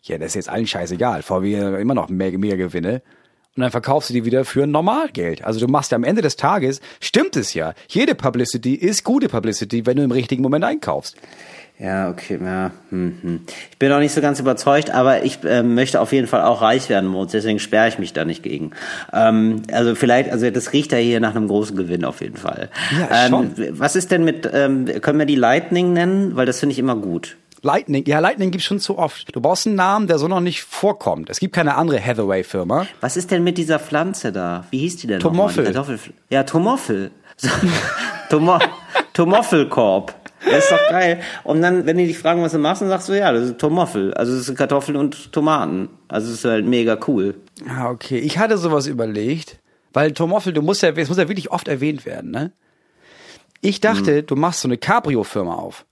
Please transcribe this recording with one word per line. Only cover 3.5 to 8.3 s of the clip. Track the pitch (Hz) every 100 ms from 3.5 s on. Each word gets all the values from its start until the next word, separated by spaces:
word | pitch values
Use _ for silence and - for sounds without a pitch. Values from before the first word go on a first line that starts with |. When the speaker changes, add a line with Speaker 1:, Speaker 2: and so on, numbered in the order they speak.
| -
Speaker 1:
Und |
dann | 127
verkaufst | 120 117 143 -
du |
die | 123
wieder | 113 127
für | 131 135 143
Normalgeld. | 147 175 254 320 - 87 82
Also | - 110
du | 123
machst | 143 139
ja | 117
am |
Ende | 120 208
des | 156 -
Tages, | 143 196 131 135 - -
stimmt | - 220 370 156
es | 104
ja, | - 80 - -
jede | 185 269
Publicity | - 139